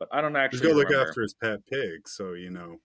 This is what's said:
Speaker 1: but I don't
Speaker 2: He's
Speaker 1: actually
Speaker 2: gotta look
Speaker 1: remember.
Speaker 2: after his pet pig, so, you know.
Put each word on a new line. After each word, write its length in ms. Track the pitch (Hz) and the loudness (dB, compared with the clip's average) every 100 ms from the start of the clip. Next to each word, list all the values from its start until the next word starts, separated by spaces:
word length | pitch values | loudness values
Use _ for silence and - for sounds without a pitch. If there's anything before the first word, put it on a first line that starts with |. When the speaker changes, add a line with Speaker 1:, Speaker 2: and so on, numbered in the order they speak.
Speaker 1:
but 80 | - | -6
I 100 | 135 | -2
don't 120 | 151 | 0
Speaker 2:
He's 60 | 147 | 0
Speaker 1:
actually 200 | 135 131 | 0 2
Speaker 2:
gotta 120 | 156 | 4
look 140 | 151 139 | 6 6
Speaker 1:
remember. 200 | 139 135 | 4 2
Speaker 2:
after 120 | 127 | 0
his 120 | 107 | -4
pet 300 | - 113 104 - | -2 -4 -4 -4
pig, 380 | 135 110 80 - | -4 -4 -6 -12
so, 240 | - 98 | -10 -8
you 180 | 87 90 | -8 -10
know. 300 | 90 85 82 | -12 -12 -18